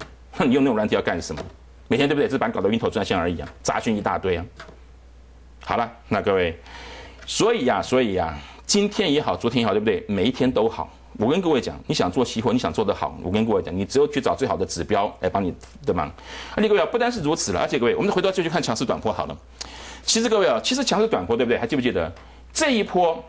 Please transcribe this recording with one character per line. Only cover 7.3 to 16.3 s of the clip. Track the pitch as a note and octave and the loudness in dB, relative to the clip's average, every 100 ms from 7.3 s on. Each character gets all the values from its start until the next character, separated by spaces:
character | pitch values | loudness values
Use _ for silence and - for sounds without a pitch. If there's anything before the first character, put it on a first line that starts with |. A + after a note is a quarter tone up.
| - G#3+ | 0 2
以 | A#3 | 2
呀， | B2+ G2+ | 2 0
所 | - B2+ | 2 2
以 | A#2+ | 2
呀， | F#2 E2 D2 - - | 0 -2 -6 -14 -10
今 | - G3+ G3+ | 0 2 2
天 | G#3 F#3+ | 0 2
也 | C#3+ | 2
好， | - | 0
昨 | F2 A#2 | -2 0
天 | A#2+ | 0
也 | A2+ | 2
好， | |
对 | G2+ | 2
不 | G#2+ | 2
对？ | F2+ - | 0 0
每 | G2 | 0
一 | A#2 | 0
天 | B2+ B2+ | 2 0
都 | B2 A2+ | 2 0
好。 | - - - - - | 0 -8 -12 -14 -2
我 | G#2 | 0
跟 | E3 | 2
各 | F3 | 2
位 | C#3 | 0
讲， | G#2 D2 - | 0 -6 -4
你 | |
想 | D#3 F#2+ | 0 0
做 | - | 0
期 | A#2+ - | 0 0
货， | A2 | 0
你 | A#2+ | 2
想 | F2+ | 0
做 | D#2+ | 0
得 | G2+ | 0
好， | F#2+ C#2+ D2+ | -2 -4 -6
我 | F2 | -2
跟 | G#2 | 0
各 | A2+ | 2
位 | G2+ | 0
讲， | E2+ F2 | 0 -4
你 | |
只 | G2 C3+ | 0 2
有 | D3 | 2
去 | C#3 | 2
找 | A2+ E2+ | -2 0
最 | - | 0
好 | F2 | -2
的 | |
指 | F#2 E2+ | -2 -4
标 | D#2+ G#2 G#2 - | 0 0 0 -2
来 | F#2 | -2
帮 | G2 | 0
你 | F#2 - - - | -2 -4 -12 -8
的 | C3 | -4
忙。 | F2+ D2+ - - | -2 -4 -8 -16